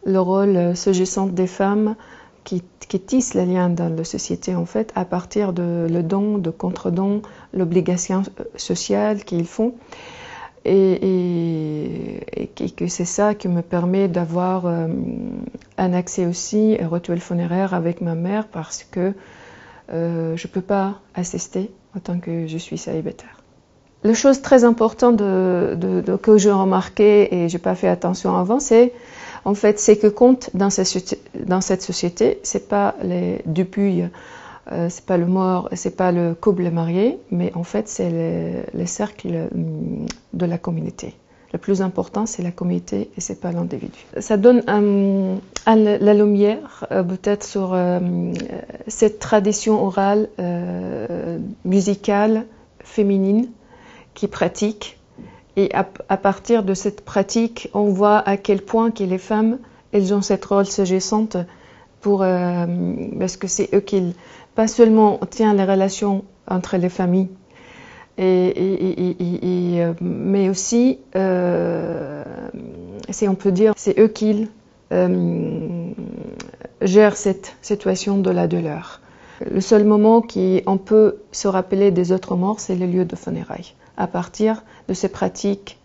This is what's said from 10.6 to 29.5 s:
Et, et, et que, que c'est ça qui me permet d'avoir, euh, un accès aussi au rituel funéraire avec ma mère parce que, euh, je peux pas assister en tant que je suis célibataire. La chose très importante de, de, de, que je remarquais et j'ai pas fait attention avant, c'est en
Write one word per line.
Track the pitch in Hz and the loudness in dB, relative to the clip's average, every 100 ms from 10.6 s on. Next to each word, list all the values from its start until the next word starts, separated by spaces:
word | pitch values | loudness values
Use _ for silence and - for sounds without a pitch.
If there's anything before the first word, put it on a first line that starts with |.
| - | 0
Et, | 196 190 | 4 4
et, | 185 190 185 180 175 170 160 156 151 151 - - 50 - - | 2 2 0 0 -2 -2 -2 -4 -6 -6 -8 -10 -10 -10 -8
et | - | -10
que, | - - | -6 -8
que | - 175 | -4 -6
c'est | - 180 | -4 -6
ça | - 208 208 | 0 0 0
qui | 190 | -2
me | 175 | -2
permet | 170 175 175 190 196 | -2 -2 0 0 0
d'avoir, | 175 165 170 180 185 180 | 0 -2 -2 -2 -2 -2
euh, | 170 165 - - - 50 50 - - - - | -2 -4 -4 -6 -6 -8 -10 -12 -14 -16 -4
un | 185 | -2
accès | 180 180 - 175 | 0 -2 -2 -2
aussi | 175 - 208 220 220 | -4 -4 2 2 2
au | 170 | 0
rituel | 170 170 175 | -4 -4 -6
funéraire | - 175 170 175 190 | -2 -4 -2 -2 -2
avec | 180 165 175 | -2 -2 -4
ma | 175 165 | -4 -4
mère | 175 208 214 | -4 -4 -6
parce | 170 156 - | -10 -12 -14
que, | - - 185 196 - - - - - - - | -10 -4 -4 -4 -14 -20 -20 -20 -20 -20 -10
euh, | 165 170 165 165 165 | -6 -4 -4 -4 -6
je | - | -6
peux | - | -8
pas | 185 202 190 196 _ - | -2 -2 -2 -6 _ -8
assister | 175 - - 190 196 - _ 196 | -6 -6 -8 -8 -8 -10 _ -14
en | |
tant | - 175 | -6 -6
que | 170 170 165 | -4 -6 -6
je | 160 | -8
suis | - - | -10 -10
célibataire. | - 160 165 - - - _ _ _ _ _ _ | -6 -6 -6 -10 -20 -20 _ _ _ _ _ _
La | 208 | 0
chose | 226 277 269 | 4 4 4
très | - 262 | 6 6
importante | 240 233 226 220 247 233 | 8 4 2 4 4 4
de, | 202 190 185 180 - 165 | 2 2 2 0 0 -2
de, | 180 185 | -2 -2
de, | 185 190 | 0 -2
que | - 214 | 6 6
je | 196 | 6
remarquais | 202 190 185 185 - 208 208 196 | 4 2 0 -2 4 6 6 4
et | 180 170 | 2 -2
j'ai | 170 | -2
pas | 185 180 | -2 0
fait | 185 | 0
attention | 175 175 185 190 185 | 0 -2 -2 -2 0
avant, | 180 247 | 0 0
c'est | 294 226 247 240 - - - - | 4 6 6 2 -20 -20 -18 -10
en | - | -4